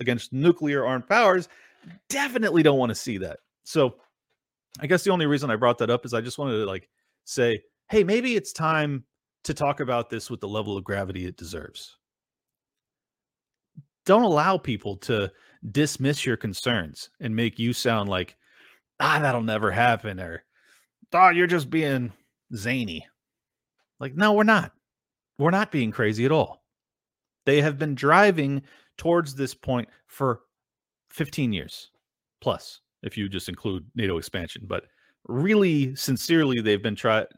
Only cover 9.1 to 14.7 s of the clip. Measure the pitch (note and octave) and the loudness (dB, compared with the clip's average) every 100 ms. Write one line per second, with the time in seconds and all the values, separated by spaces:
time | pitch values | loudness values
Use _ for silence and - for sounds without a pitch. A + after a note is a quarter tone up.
9.1 | _ _ _ - - C#3+ - C3 A#2+ A2+ | _ _ _ -8 -2 -2 -2 -2 -2 -2
10.1 | A2+ - A#2 G2+ G#2+ G2+ G2 F2+ G2 F#2+ | -8 -10 -10 -6 -6 -4 -6 -4 -6 -4
11.1 | F#2+ F2+ F2 E2 E2 D2+ - - _ _ | -6 -10 -10 -12 -12 -14 -18 -20 _ _
12.1 | _ _ _ _ _ _ _ _ _ _ | _ _ _ _ _ _ _ _ _ _
13.1 | _ _ _ _ _ _ - - _ - | _ _ _ _ _ _ -20 -20 _ 2
14.1 | G3+ A#3 D3+ E3+ F#3+ - | 4 6 2 2 0 -2